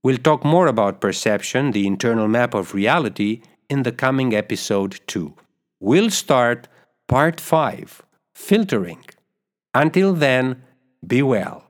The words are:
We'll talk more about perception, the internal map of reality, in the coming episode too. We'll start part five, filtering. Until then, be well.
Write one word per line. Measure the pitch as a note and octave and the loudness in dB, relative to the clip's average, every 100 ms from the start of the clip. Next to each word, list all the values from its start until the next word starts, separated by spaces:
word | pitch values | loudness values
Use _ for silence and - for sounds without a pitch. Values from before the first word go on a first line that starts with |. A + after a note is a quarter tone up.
We'll | C3 B2+ | 0 0
talk | D3 D3+ | 2 2
more | - E3 F3 | 2 4 4
about | A#2 G2+ F#2+ | 2 0 0
perception, | G2+ F#2 - G#2 - B2+ C#3 | -4 -2 -2 -2 -2 -2 0
the | G#2 | 0
internal | G2 F#2+ A#2+ A2+ G#2+ | 0 0 -2 0 0
map | A#2 B2 | 0 0
of | A#2 F2 | -2 -4
reality, | G2+ G#2 E3 B2+ F2+ G#2 A2+ _ _ _ | -2 0 0 -2 -4 -4 -4 _ _ _
in | C#3 | -4
the | B2 | -2
coming | A#2+ C3 C3+ B2+ | -2 -2 0 0
episode | G#2+ G#2 G#2 - G2+ G2 - - | -2 -2 -8 -2 -2 -2 -8 -10
too. | G2+ D2+ - _ _ _ _ | -8 -8 -12 _ _ _ _
We'll | F#2+ D3+ A3 | 0 2 2
start | F#3+ - C3+ A#2+ A#2+ - _ _ _ - | -2 0 2 2 0 -8 _ _ _ -2
part | B2+ D#3 D#3+ | 2 2 -2
five, | - D#3+ C#3 - - - _ _ _ | -2 0 0 -6 -16 -20 _ _ _
filtering. | - - G#3 G3 A#2 F2 E2 - _ _ _ _ _ _ | -20 0 0 2 -2 -4 -10 -20 _ _ _ _ _ _
Until | B2+ D3+ F3 G3 | 0 2 4 2
then, | F3 D3 B2+ B2+ B2+ - _ _ _ | 2 2 2 0 -4 -12 _ _ _
be | - B2 | -2 0
well. | C#3 A2+ F2+ - _ | 2 0 -2 -10 _